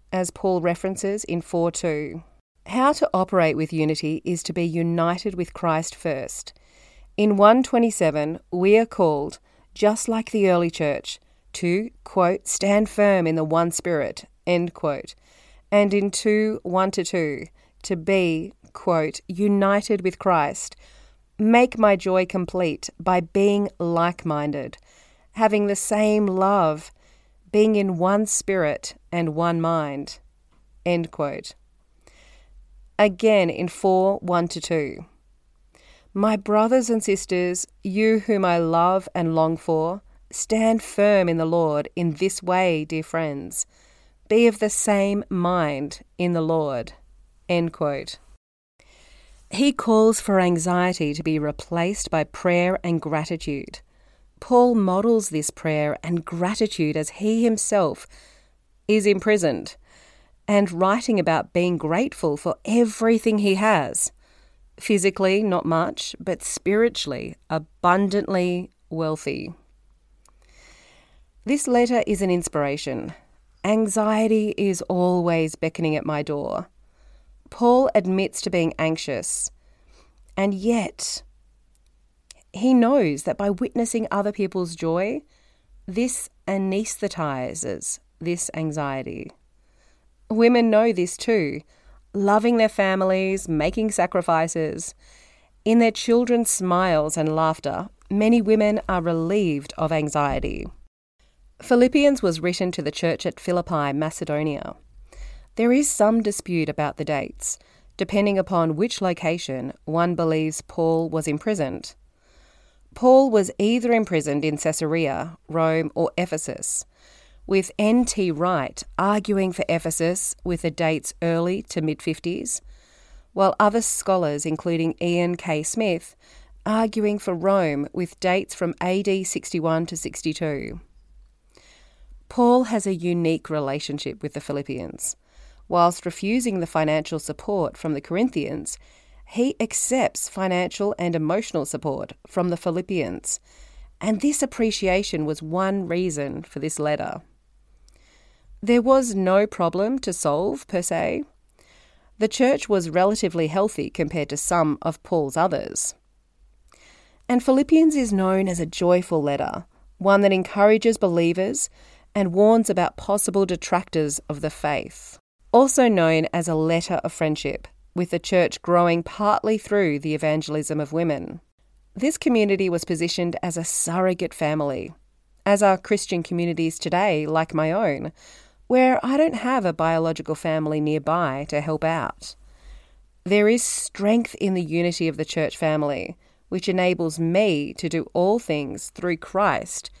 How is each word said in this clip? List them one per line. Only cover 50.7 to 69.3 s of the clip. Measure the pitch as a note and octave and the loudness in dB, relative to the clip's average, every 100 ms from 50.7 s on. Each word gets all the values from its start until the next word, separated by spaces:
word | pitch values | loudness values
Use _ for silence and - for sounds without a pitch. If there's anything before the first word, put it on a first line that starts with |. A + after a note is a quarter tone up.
| F3+ F3+ F3+ D3+ | 2 0 0 -2
to | D3 | -2
be | D#3+ D#3 | -2 -2
replaced | D3+ - - E3+ F3 G#3 - | -2 -6 -6 -2 -2 -4 -2
by | D#3+ | -2
prayer | D3+ - F3+ F3 F3+ F#3+ | -2 -2 0 2 2 0
and | F3 E3 | -2 -2
gratitude. | D#3 D3+ D#3 E3 - C#3 - - _ _ _ _ _ _ | -2 -4 -4 -6 -6 -8 -10 -18 _ _ _ _ _ _
Paul | - B3 B3 | 2 6 6
models | A#3 F#3+ F#3 A3+ A3+ G3+ | 4 2 2 2 2 0
this | D#3 D3 | -4 -4
prayer | - D#3+ D3+ D3 - | -4 -2 0 0 -4
and | E3 F3 | -4 -4
gratitude | - E3+ F3+ G#3+ G#3+ - D3+ D#3 | -4 -4 -4 0 -2 0 -2 -2
as | D3+ - | -6 -4
he | G#3+ A3+ | 0 2
himself | A#3 G#3+ - G3+ D#3 - - - - _ _ _ _ _ - | 2 2 0 2 2 -2 -14 -20 -20 _ _ _ _ _ 0
is | G#3+ G3+ | 2 4
imprisoned | G3 A3 G#3 E3 G2+ - - _ _ _ _ _ _ - | 2 2 2 2 -2 -6 -18 _ _ _ _ _ _ 0
and | G3+ G3 | 2 2
writing | E3+ F#3+ A#3 B3 G#3 | 0 0 0 0 0
about | E3+ D#3+ - | 2 0 0
being | F3 F3+ E3 | 0 0 0
grateful | D#3 F3 C4+ - E3 D3 | 0 -2 -2 -2 -4 -2
for | F3 - - | -4 -6 0
everything | A#3 A#3 - A3+ A3+ A3+ G#3+ | 2 2 2 2 4 2 2
he | G3+ | 2
has. | F#3+ G#3+ F3+ C3 - - - _ _ _ _ _ - | 2 4 2 2 -4 -6 -8 _ _ _ _ _ -10
Physically, | - G3+ F#3+ F#3+ F#3+ G3 | 0 2 2 2 2 2
not | G#3+ F3+ | 2 0
much, | - D#3+ F3 - - - | 0 0 0 -6 -12 -10
but | F3+ E3+ | -8 -6
spiritually, | - - F#3 G#3 A#3 - D3 B2+ A#2 - _ | -6 -6 0 2 2 0 -6 -8 -10 -14 _
abundantly | D#3+ D#3 _ F3+ F#3 G3+ G3+ - F#3+ F3+ F3+ F3+ _ _ | -8 -8 _ 2 4 2 0 0 0 0 -2 -6 _ _
wealthy. | D#3+ D#3 D#3 C#3+ | -6 -4 -4 -6